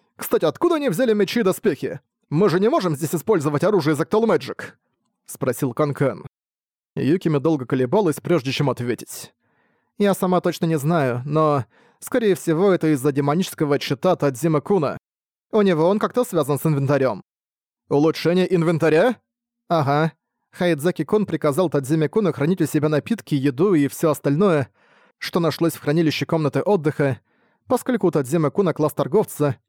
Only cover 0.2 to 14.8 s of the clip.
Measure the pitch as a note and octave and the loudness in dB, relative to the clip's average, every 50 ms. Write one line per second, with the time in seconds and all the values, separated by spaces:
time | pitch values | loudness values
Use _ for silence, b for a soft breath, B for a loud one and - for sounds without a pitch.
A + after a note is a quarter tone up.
0.2 | - - - A3 - D#3+ - - - E4+ E4+ D4+ C#4+ C4 E3 F3 C4 A#3 A3 G#3 | -4 -2 0 2 2 0 0 2 0 2 2 2 0 -2 0 0 0 2 2 2
1.2 | G3 - - A#3+ A3+ F#3+ F3+ - - G#3+ D3 - - A2 - C#3+ - _ _ _ | 0 0 0 0 0 0 0 0 0 -2 -2 -2 -6 -8 -8 -10 -14 _ _ _
2.2 | _ _ C#3+ D3+ G#3 G3 D#3 F#3 G3 A3+ D4+ E4+ G3 F3+ D3+ C3 E3+ - - D#3+ | _ _ 0 2 2 2 2 2 2 2 2 2 0 0 -2 -2 -4 -4 -4 -6
3.2 | - - A3 E3+ C3+ D3+ D3 C#3+ E3+ F#3 G#3 F#3+ C3+ D3+ D#3 C3+ D#3+ - - A3 | -2 0 0 0 0 0 -2 0 0 2 2 2 2 0 0 0 -2 -2 0 0
4.2 | A#3 A3 F3 D3 - B2 - - - - - _ _ _ _ _ _ _ _ _ | 2 2 2 0 0 -4 -10 -12 -14 -16 -18 _ _ _ _ _ _ _ _ _
5.2 | _ - - - C3+ B2+ A#2 - D3+ C3 A2 - D#3 D3 C3 - D3 C3 G#2 E2 | _ -20 -10 -6 -4 -4 -2 -2 -4 -4 -2 -2 -2 -2 0 0 -2 -2 -2 -4
6.2 | C#2+ - - _ _ _ _ _ _ _ _ _ _ _ _ - C3 B2+ E3 F#3+ | -12 -18 -20 _ _ _ _ _ _ _ _ _ _ _ _ -4 0 0 0 0
7.2 | - E3+ D#3 C#3+ B2+ D#3+ D#3+ C#3 B2+ - C#3 B2+ B2+ B2 D3 G#3+ G#3+ D#3+ C#3+ - | 0 0 0 0 0 0 0 0 -2 -4 -2 -2 0 0 0 0 0 0 -2 -2
8.2 | - - F3 D#3+ A2+ C3+ B2+ - D3 C3+ A#2+ - A#2+ B2 A2+ - - - - - | -2 0 0 0 0 -2 -2 -2 -2 -2 -2 -2 -4 -6 -6 -6 -8 -14 -16 -16
9.2 | - - _ _ _ _ _ _ _ _ _ _ _ _ _ _ G3+ G3+ F#3 - | -16 -18 _ _ _ _ _ _ _ _ _ _ _ _ _ _ 0 0 0 0
10.2 | G3+ F#3 F#3 F3 - F3+ D#3+ - F3+ E3 E3 D3+ C3 D3+ F3 E3 C#3 B2+ A#2+ B2 | 0 0 0 0 0 0 -2 -2 -2 -2 -2 0 0 0 0 0 0 0 -2 -4
11.2 | B2 C#3+ D3 D#3 D#3 D3+ D3 C#3 A2 b b b b b b b - - - B3+ | -6 -2 0 2 2 2 2 0 -2 b b b b b b b -12 -4 -2 0
12.2 | A3+ G#3 F3+ - - E3+ D#3+ D#3 F#3+ G3+ F3+ E3 - D#3 D#3 C3 B2+ D3 C3+ C#3 | 2 2 0 0 0 -2 0 2 2 2 2 2 2 0 0 2 0 0 0 0
13.2 | C#3+ D#3 D#3 F3+ F#3 - - - D#3+ C#3+ C#3+ C3 - - C#3+ - - F#3 F3 - | 0 0 0 0 -2 -4 -4 -4 -2 -2 0 -2 -2 -4 -6 -2 0 0 0 2
14.2 | - C#3+ C3+ A2+ D#3 E3+ D#3 D3 - - G3+ F#3+ | 0 -2 -2 0 -2 0 0 0 0 0 0 0